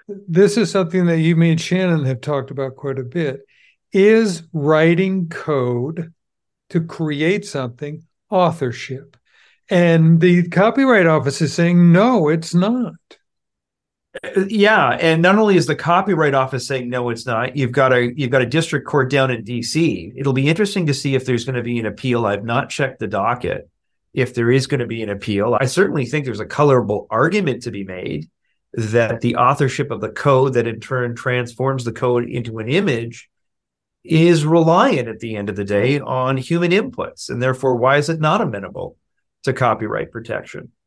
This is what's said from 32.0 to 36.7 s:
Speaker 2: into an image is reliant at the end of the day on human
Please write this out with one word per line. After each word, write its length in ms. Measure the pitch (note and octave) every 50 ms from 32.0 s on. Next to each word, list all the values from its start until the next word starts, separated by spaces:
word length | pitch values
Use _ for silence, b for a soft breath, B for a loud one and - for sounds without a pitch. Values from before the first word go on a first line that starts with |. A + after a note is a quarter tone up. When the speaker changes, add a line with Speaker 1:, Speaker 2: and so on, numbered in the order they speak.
| C#3 B2 A#2+ A#2+ A#2+ A#2
Speaker 2:
into 300 | - B2+ A2+ A#2 A2 A2+
an 100 | A2 A#2
image 600 | C#3 F#3+ G#3+ F#3 B2+ A2+ A#2 A#2 - - - _ _ _ _ _ _ _ _ _ _ _ _ _ _ _ _
is 400 | - E3 D#3+ E3 F3 E3+ D#3 D3
reliant 640 | D3+ E3 F3 E3 D#3+ E3 F#3 A#3 C#4 A3 C#3 A#2 A2+
at 100 | G#2+ -
the 160 | - A#2 A2
end 140 | G#2 G2+ G#2
of 80 | G2+ G2+
the 80 | G2+
day 340 | G2 G2+ G2+ G#2 B2+ C#3+ C#3+
on 380 | C3+ A#2+ B2+ C3 B2+ C3 C3+ C3
human 340 | B2+ - E3 E3+ F3 E3+